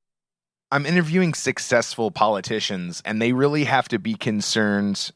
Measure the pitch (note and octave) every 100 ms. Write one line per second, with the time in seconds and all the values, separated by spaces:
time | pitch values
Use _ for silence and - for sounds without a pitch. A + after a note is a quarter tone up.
0 | _ _ _ _ _ _ _ C#3 C#3+ F3
1 | D#3 F3+ F3+ C#3 - - - A#2+ - -
2 | A2 - A2 G2+ F#2 A2 - G2 F2+ E2+
3 | - A2 A#2 B2+ C#3+ D3+ C3+ C3 - A2+
4 | A2 G#2+ B2 G#2+ - A#2 G#2 G2+ G2+ G2
5 | -